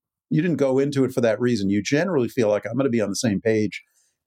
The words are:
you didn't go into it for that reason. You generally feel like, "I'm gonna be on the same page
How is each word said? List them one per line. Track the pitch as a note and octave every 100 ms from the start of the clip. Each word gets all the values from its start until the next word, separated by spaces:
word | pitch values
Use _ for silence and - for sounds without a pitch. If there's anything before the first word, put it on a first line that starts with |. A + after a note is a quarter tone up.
| _ _ _
you | D#3
didn't | F3 C#3
go | C3+ C3
into | C#3+ C3+
it | B2+
for | -
that | A#2 G#2
reason. | B2 A2+ F#2+
You | G2+
generally | G2 C#3+ F#3+ D#3 A#2
feel | - G#2
like, | G#2 G#2
"I'm | B2
gonna | C3+
be | A#2
on | G2
the | F#2+
same | A#2+ G2
page | A2+ A2 G#2 - - _ _ _